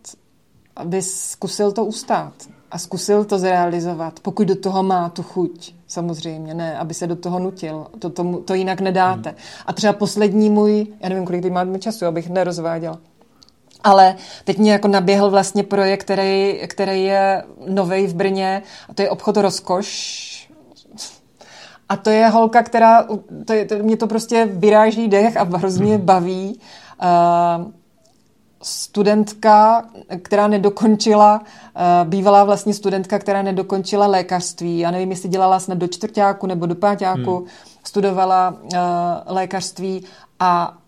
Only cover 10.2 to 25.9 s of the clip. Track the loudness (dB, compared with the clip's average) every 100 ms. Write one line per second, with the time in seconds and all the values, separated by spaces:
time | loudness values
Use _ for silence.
10.2 | 0 2 2 4 2 2 -2 -8 -6 -6
11.2 | -4 -4 -2 -2 -4 -6 -8 -6 -4 -4
12.2 | -4 -2 -2 -4 -6 -6 -8 -12 _ _
13.2 | _ _ _ _ _ _ 6 8 8 4
14.2 | -8 -8 -4 2 4 4 2 2 2 2
15.2 | 4 2 2 -2 -2 0 0 -2 -2 -2
16.2 | 0 0 0 -2 -8 -6 -4 -2 0 2
17.2 | 2 0 -4 -14 -6 -2 -2 0 -2 -2
18.2 | -2 -2 -2 -4 -8 -20 -14 -4 -4 -2
19.2 | -2 0 0 -2 -4 -4 -4 -10 -12 -12
20.2 | -14 -18 -20 -20 _ _ _ -20 -20 -20
21.2 | _ _ -20 -20 -20 -20 -8 -4 2 4
22.2 | 4 4 4 2 2 4 6 6 4 -4
23.2 | -10 -14 -4 -2 -2 -2 0 0 0 -4
24.2 | 0 0 0 2 4 6 6 2 2 4
25.2 | 2 2 -2 -2 -2 0 2